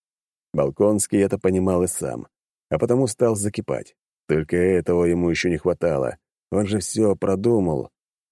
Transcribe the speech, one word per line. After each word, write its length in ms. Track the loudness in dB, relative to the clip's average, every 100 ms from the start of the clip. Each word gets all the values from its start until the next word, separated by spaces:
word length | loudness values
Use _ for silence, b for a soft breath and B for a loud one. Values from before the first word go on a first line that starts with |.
| _ _ _ _ _
Балконский 680 | -2 -2 2 2 2 0 0
это 160 | 0 0
понимал 440 | 0 0 2 2
и 40 | 0
сам, 400 | -2 -6 -8 -12 _ _ _ _
а 100 | -2
потому 280 | 0 0 0
стал 280 | 0 0 0
закипать. 600 | -2 -4 -6 -6 -8 _ _ _ _
Только 300 | -2 0 0
этого 480 | 2 2 2 2 2
ему 240 | 2 0
ещё 200 | 0 0
не 80 | -2
хватало. 600 | -2 -2 0 0 -2 -6 _ _ _
Он 140 | -2 0
же 120 | -2
всё 360 | -4 0 0 2
продумал. 760 | 0 0 2 2 2 -2 -6 _ _ _ _